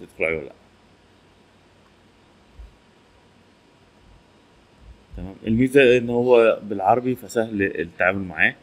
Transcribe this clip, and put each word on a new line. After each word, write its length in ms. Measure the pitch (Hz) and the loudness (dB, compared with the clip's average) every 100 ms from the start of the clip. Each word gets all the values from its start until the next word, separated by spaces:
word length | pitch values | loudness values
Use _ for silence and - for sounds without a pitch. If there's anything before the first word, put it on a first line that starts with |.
تدخل 220 | 87 - | -18 -8
عليه 140 | 82 80 | -6 -6
ولا 80 | 67 | -10
لأ. 80 | - _ _ _ _ _ _ _ _ _ _ _ _ _ _ _ _ _ _ _ - - _ _ _ _ _ _ _ _ _ _ _ _ _ _ - _ _ _ _ _ _ - - _ - | -20 _ _ _ _ _ _ _ _ _ _ _ _ _ _ _ _ _ _ _ -20 -20 _ _ _ _ _ _ _ _ _ _ _ _ _ _ -20 _ _ _ _ _ _ -20 -20 _ -14
تمام، 180 | 90 95 - | -14 -10 -4
الميزة 500 | 113 131 139 127 123 | -2 2 4 6 4
إن 120 | 117 | 2
هو 500 | 120 123 120 113 - | -2 4 4 4 2
بالعربي 520 | 104 101 95 120 127 123 | -4 -2 0 0 0 -6
فسهل 460 | 98 120 113 104 | -6 -4 -4 -2
التعامل 580 | 98 - 85 - 90 98 | -4 -4 -8 -2 -2 -2
معاه. 340 | 92 80 107 - | -6 -2 -4 -4